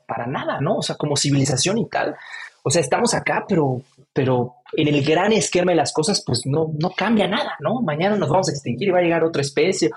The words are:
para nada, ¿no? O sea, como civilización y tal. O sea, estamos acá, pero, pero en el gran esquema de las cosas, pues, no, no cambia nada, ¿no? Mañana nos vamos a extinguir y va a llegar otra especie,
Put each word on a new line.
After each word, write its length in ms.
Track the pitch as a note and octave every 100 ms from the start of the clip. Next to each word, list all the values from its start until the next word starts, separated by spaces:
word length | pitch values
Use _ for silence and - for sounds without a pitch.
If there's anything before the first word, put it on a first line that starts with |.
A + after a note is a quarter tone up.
| -
para 200 | A#2 A#2+
nada, 340 | F#3 D#4 A3
¿no? 160 | D3+ G#3+
O 40 |
sea, 140 | - -
como 200 | D3+ C#3
civilización 600 | C#3+ C#3 C3+ C3 F3+ A3
y 100 | -
tal. 280 | - - - - - - -
O 60 | C#3+
sea, 100 | E3+
estamos 340 | - F#3 A#3
acá, 300 | C#3+ - F#3 -
pero, 320 | F3 C#3 B2 - _ _
pero 420 | D3 B2+ B2+ B2 - -
en 160 | - C#3+
el 160 | D3
gran 280 | C#3+ E3 G3+
esquema 400 | G#3+ - F3+ F3+
de 40 | E3
las 160 | C3+
cosas, 300 | - F3+ G3 -
pues, 160 | A#2
no, 280 | C3+ D#3 D#3+ D3+
no 120 | F3
cambia 380 | - G3 G#3+ F3
nada, 280 | G3 - -
¿no? 200 | D3 B3
Mañana 360 | F3+ D3 G3 G#3
nos 120 | C#3+
vamos 200 | F#3 D#3
a 40 |
extinguir 360 | C#3 - A#2 G3
y 20 |
va 80 | F3+
a 40 |
llegar 220 | E3+ E3
otra 180 | D#3+ C#3+
especie, 480 | C#3 - E3+ - D#3+